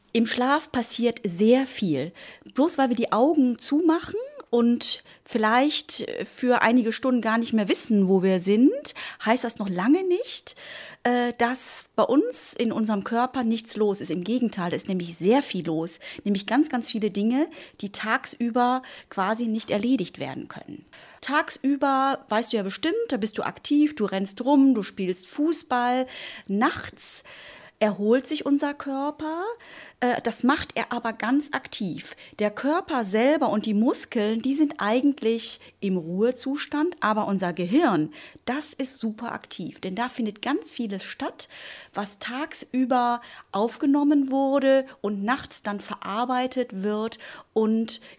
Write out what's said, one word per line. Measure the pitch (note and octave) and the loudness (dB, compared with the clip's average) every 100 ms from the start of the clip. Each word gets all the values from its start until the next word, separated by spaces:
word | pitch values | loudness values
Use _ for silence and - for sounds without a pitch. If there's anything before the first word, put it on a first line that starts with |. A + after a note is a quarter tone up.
| _ | _
Im | A#3 A3+ | 0 0
Schlaf | - B3+ D4 - | 0 2 0 0
passiert | B3 A3+ - A#3 A#3 | -4 -2 0 0 0
sehr | G3+ E3+ G#3+ B3+ C4 | -2 4 6 6 4
viel. | - F#3+ C3+ D#3+ - - - - | -2 0 0 -2 -8 -20 -20 -8
Bloß | - D#4+ D4+ | 0 2 2
weil | C4+ | 2
wir | A#3 | 2
die | - | 0
Augen | G#3 C#4 D#4 B3+ A#3 | 4 4 4 4 2
zumachen | - D4 E4+ E4+ - G4+ C5+ D5 - | 0 2 4 2 0 -8 -8 -12 -2
und | A#3+ A#3 A#3+ - - - - - | 4 4 4 0 -4 -6 -20 -6
vielleicht | A3 G#3+ A#3+ C#4+ D4 - - - - | 0 2 4 4 2 -2 -4 -4 -8
für | G#3 - B3 A#3+ | -8 -2 2 4
einige | A3+ B3+ A3+ | 6 4 2
Stunden | - C4 B3 | 0 0 2
gar | A3 A3+ | 2 0
nicht | A#3 | 2
mehr | A3 G3+ | 2 2
wissen, | - - G#3 F#3 | 0 2 4 6
wo | F#3+ | 6
wir | F#3+ F#3 | 4 2
sind, | F#3 G#3+ C#4 C5+ - - - - | 4 6 6 4 -2 -4 -6 -6
heißt | G#3+ B3+ | 0 0
das | A#3+ - | 0 -4
noch | G3+ | -4
lange | F3 G#3+ E4+ | 0 4 4
nicht, | F#4+ F4+ C5+ - - - - - - - | 4 0 -2 -8 -8 -12 -14 -16 -16 -4
äh, | B3 B3 A#3+ A#3 | 0 2 0 0
dass | A#3+ B3+ - - - | 0 0 -4 -6 -6
bei | - | 0
uns | - C#4 A#4+ - - | 4 4 2 0 -6
in | - A3+ | -2 -2
unserem | - A3 G3+ | 0 0 -2
Körper | F#3+ A#3 B3 C4 | -2 0 0 0
nichts | A3+ A3+ - G#3 | -2 -2 -2 0
los | G#3 G3 | 0 0
ist. | - | -4
Im | E3 | -4
Gegenteil, | F3+ B3 A#3 F#3+ F3 | -2 0 0 -2 -4
es | D3+ | -4
ist | - | -2
nämlich | F#3 E3+ E3 | -4 -4 -2
sehr | F3 C4 | 2 2
viel | - F3+ E3+ | 2 -4 -4
los. | D#3+ E3 - - - | -4 -4 -8 -14 -8
Nämlich | G3+ G3 G3+ | -2 -2 0
ganz, | B3 D4+ | 2 2
ganz | B3 - | 0 -4
viele | A3 G#3 | -2 -2
Dinge, | G3+ A3 B3+ D#4+ - - - | 0 0 2 0 -6 -20 -12
die | G3 | -10
tagsüber | - G#3+ B3+ - - A#3+ A#3+ B3 B3+ B3+ - - | -6 -2 -2 -4 -6 -2 2 2 0 -4 -20 -12
quasi | - F#3+ A3+ | -4 -2 0
nicht | A#3 G#3+ - | -2 -4 -2
erledigt | G#3 A#3 C4 F3 - | -2 2 0 0 -6
werden | C3 - - | -10 -10 -12
können. | - - - - - - - | -14 -16 -16 -18 -20 -20 -12
Tagsüber, | - D4 D#4+ - C4+ C#4 C#4+ C4+ C4+ C4+ - | -2 0 0 -2 -2 2 2 2 2 0 -2
weißt | G#3+ A3+ | -2 0
du | A3 | -2
ja | |
bestimmt, | G3 - D#4 A4 A#4 | -2 -2 -2 0 0
da | B3 | -2
bist | G#3+ - | -2 -4
du | |
aktiv, | - - - D4 D4+ | -6 -4 2 4 4
du | D4+ G3+ | 2 -2
rennst | F#3+ G3 - | 0 -4 -2
rum, | B3+ C#4+ C4+ | 4 6 6
du | A3 | 4
spielst | F#3+ - F#3 F#3+ - | 0 -4 -4 -4 -6
Fußball. | - D4+ D#4+ - B3 B3 B3+ B3+ - - - - | -2 0 0 -2 0 2 0 -2 -6 -14 -12 -4
Nachts | G3 C4+ - - - - - - - - - - - | 0 0 0 -8 -10 -8 -8 -10 -20 -20 -20 -14 -2
erholt | G#3+ G3 G#3 B3+ C4 | 0 2 4 2 2
sich | D4+ | -4
unser | C#4+ C#4+ C#4+ | 0 0 0
Körper. | D4 C#4+ C4+ C#4+ D4 D#4 E4 G4+ A#4 - - - - | -6 -6 -4 -4 -6 -6 -6 -6 -8 -14 -20 -18 -4
Äh, | B3 A#3+ | 0 0
das | A3+ - | -2 0
macht | B3 D#4 - - | 0 0 -2 -6
er | - | -6
aber | A#3+ A#3 | -4 -6
ganz | A3 G#3+ C#4 D4 | -4 0 0 0
aktiv. | - - - F#3+ D3+ - - - - | -4 -6 -6 -6 -6 -12 -18 -14 -4
Der | G#3 | -2
Körper | G#3 C4+ E4+ F#4+ C#4 | -2 -2 -2 -2 -4
selber | G3+ G#3+ B3+ D#4 B3+ | 0 2 4 4 2
und | G#3+ A3 | 0 0
die | |
Muskeln, | G#3 A#3+ - - A#3+ G#3 A3+ | 2 2 0 -2 -2 0 0
die | C4 C#4 | 0 2
sind | D4 - | 0 0
eigentlich | G3+ B3 C#4+ C4+ A3 A3+ - - - - | 0 2 2 2 0 0 -2 -8 -14 -6
im | G3+ F#3 | -2 0
Ruhezustand, | D#3+ F#3 A#3 B3+ C4+ D4 - D4 E4+ - | -2 0 0 0 -4 -4 -4 -2 -2 -2
aber | G#3+ G#3+ G#3 | 0 0 0
unser | G3 F3+ | 0 -2
Gehirn, | E3+ F3 C4 F4 E3+ D#3 - - - - | -2 2 4 4 2 0 -6 -20 -12 -6
das | C4+ - | -6 -6
ist | - C4 - | -6 -8 -6
super | A3+ G#3+ A#3 | -6 -6 -8
aktiv. | - - - E3+ - | -10 -10 -10 -10 -10
Denn | F#3 | -8
da | F#3+ B3+ | -6 -6
findet | B3+ A3 G#3 | -4 -6 -4
ganz | A#3+ E4 - | -4 -4 -4
vieles | - A3+ G3 | -8 -6 -6
statt, | - - D4 - - - - - - | -8 -8 -8 -8 -14 -16 -18 -18 -14
was | - G3+ - | -10 -8 -8
tagsüber | - B3 D#4 - - B3+ B3+ B3+ A#3+ A#3+ - - - | -10 -8 -6 -8 -4 -2 2 2 2 0 -6 -20 -6
aufgenommen | G3 A#3 - D4 C#4+ C#4+ D4 C4 | -2 -2 0 2 4 6 4 2
wurde | C4+ C4+ C#4 C4+ C4+ C4 - | 2 2 2 4 4 2 -6
und | G#3 G3+ | -6 -4
nachts | G3+ B3+ - - | -2 -4 -6 -10
dann | G#3 G#3 | -8 -8
verarbeitet | - F#3+ F3+ G#3 B3+ B3 B3+ B3+ B3 F#3+ | -8 -12 -6 -4 -2 -2 -2 -2 -4 -4
wird | G#3 G#3+ A3 - - - - | -4 -2 -4 -8 -16 -20 -6
und | A3 A3 A3+ A3 - - | 0 2 2 0 -6 -12